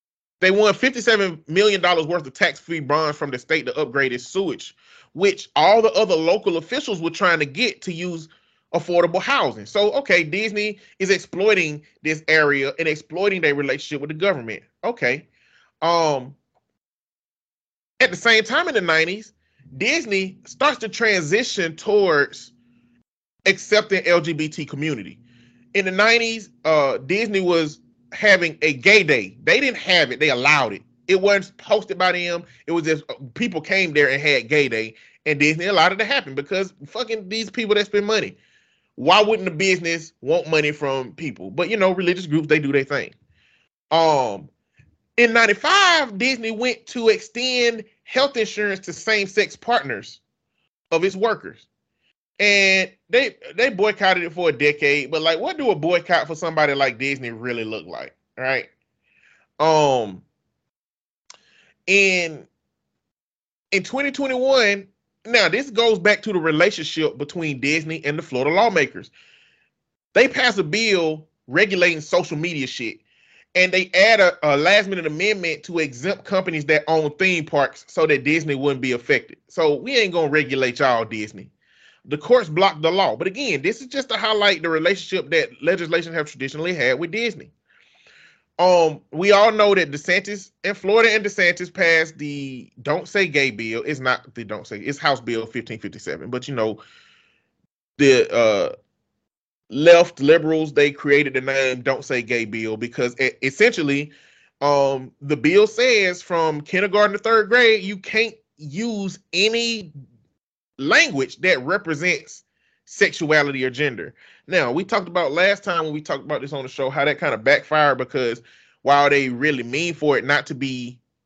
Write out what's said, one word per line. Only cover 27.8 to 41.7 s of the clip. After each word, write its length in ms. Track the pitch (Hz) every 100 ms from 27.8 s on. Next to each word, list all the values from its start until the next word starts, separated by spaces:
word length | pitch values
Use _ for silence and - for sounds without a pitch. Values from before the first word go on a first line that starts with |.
| _ _ _
having 440 | - 208 185 165 -
a 120 | 156
gay 300 | 131 160 214
day. 340 | 156 127 95 117
They 160 | 151 220
didn't 180 | 269 214
have 340 | 190 180 131
it. 80 | 123
They 80 | 151
allowed 440 | 123 139 151 117
it. 100 | 98 _ _ -
It 120 | 185
wasn't 380 | 196 196 185 _
hosted 400 | - 214 214 180
by 160 | 185
them. 300 | 175 175 170 - _ -
It 60 |
was 120 | 170
just, 200 | 156 156 -
uh, 60 | - 131
people 260 | - 233 165
came 340 | 156 190 180
there 160 | 147 139
and 120 | 139
had 260 | 151 135 117
gay 220 | 151 139
day, 260 | 113 110 - _ _ 156
and 140 | 143
Disney 260 | 147 160 180
allowed 260 | 185 175
it 80 | 196
to 60 | 214
happen 280 | 277 156 135
because 380 | 143 190 190 - 143
fucking 420 | 220 226 220 185
these 220 | 220 196
people 260 | - 214 208
that 120 | 202
spend 180 | 208 208
money. 320 | 214 104 - _ _ _ _ _ -
Why 260 | 135 202
wouldn't 240 | 214 214 185
the 100 | 160
business 580 | 190 180 165 165 156 _
want 280 | 127 170 151
money 220 | 156 147
from 400 | 147 143 135 123
people? 380 | 87 160 104 95
But, 180 | 131
you 80 | 180